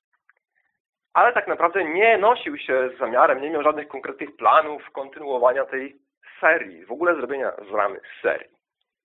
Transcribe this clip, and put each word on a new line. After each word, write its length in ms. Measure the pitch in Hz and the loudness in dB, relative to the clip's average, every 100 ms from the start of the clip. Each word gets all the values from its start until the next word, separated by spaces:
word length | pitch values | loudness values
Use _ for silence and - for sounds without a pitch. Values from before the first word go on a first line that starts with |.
| _ _ _ _ _ _ _ _ _ _ _ | _ _ _ _ _ _ _ _ _ _ _
Ale 200 | 170 226 | 2 4
tak 160 | 220 - | 2 -2
naprawdę 360 | 151 170 196 | 0 0 0
nie 340 | 160 175 226 208 | -2 2 4 4
nosił 400 | 208 247 165 143 | 4 2 -2 -10
się 320 | - 131 127 | -2 -2 -2
z 40 | 127 | -4
zamiarem, 420 | 120 123 151 131 | -2 4 4 2
nie 100 | 147 | -2
miał 120 | 160 | 0
żadnych 260 | 147 151 147 | 0 -2 -8
konkretnych 480 | 135 139 139 147 - | -12 -12 -12 -14 -2
planów 540 | 110 147 156 143 - | 4 4 2 -8 -12
kontynuowania 720 | 143 135 151 143 127 120 135 | -12 -12 -12 -6 2 2 2
tej 320 | 131 135 139 _ _ _ - - | -4 -6 -10 _ _ _ -20 0
serii, 440 | 165 165 95 82 | 2 2 -2 -14
w 80 | 95 | -14
ogóle 220 | 135 175 | -2 0
zrobienia 380 | 156 123 139 110 85 101 | 0 -2 -4 -4 -6 -6
z 40 | |
Ramy 260 | 104 101 95 - - | -2 -2 -4 -16 -6
serii. 260 | 110 - - _ _ _ _ _ | -4 -4 -8 _ _ _ _ _